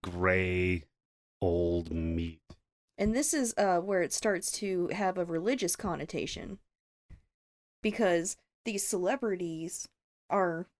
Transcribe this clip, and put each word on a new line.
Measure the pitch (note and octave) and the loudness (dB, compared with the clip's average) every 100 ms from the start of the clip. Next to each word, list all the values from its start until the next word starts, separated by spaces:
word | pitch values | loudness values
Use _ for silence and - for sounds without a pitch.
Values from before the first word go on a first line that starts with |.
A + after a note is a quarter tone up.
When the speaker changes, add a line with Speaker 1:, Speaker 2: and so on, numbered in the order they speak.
Speaker 1:
gray, | F#2 F2 F#2 F#2 F#2 F2+ F2+ F2 - _ _ _ _ _ | -8 2 4 4 2 2 2 0 -4 _ _ _ _ _
old | F#2 E2+ F2 F2 E2 | 2 2 2 2 0
meat. | E2 E2 E2 E2 D#2+ _ - _ _ _ - | 0 0 0 -2 -8 _ -20 _ _ _ 0
Speaker 2:
And | G#3 A#3 | 2 2
this | D4 | 2
is, | D#4 A#3 - | 2 0 2
uh, | G3+ F3 | 2 2
where | F#3+ F#3+ | 2 0
it | E3 | 0
starts | - A3 F3+ - | 0 0 0 -2
to | - G3 F#3 F3 | -4 -2 0 -2
have | G3 F#3+ F#3 | 0 0 0
a | |
religious | E3+ E3 G3 C4 E3+ | -2 0 0 0 0
connotation. | - G3 D#3 D3 - D#2+ - F2+ F#3+ _ _ _ _ _ - _ _ _ _ _ _ | 0 -2 -4 -6 -6 -6 -8 -10 -14 _ _ _ _ _ -20 _ _ _ _ _ _
Because | G#3+ G#3 G3+ E3+ F3 - _ _ | -4 0 2 2 0 -8 _ _
these | A#3 G3 - | -6 -4 -2
celebrities | F#3 F3+ C4+ A3+ F#3 F3 D#3+ E3 - - _ _ _ _ | 0 0 0 -2 -2 -4 -6 -8 -8 -12 _ _ _ _
are | G3+ F3+ E3 F3+ | 2 2 0 -8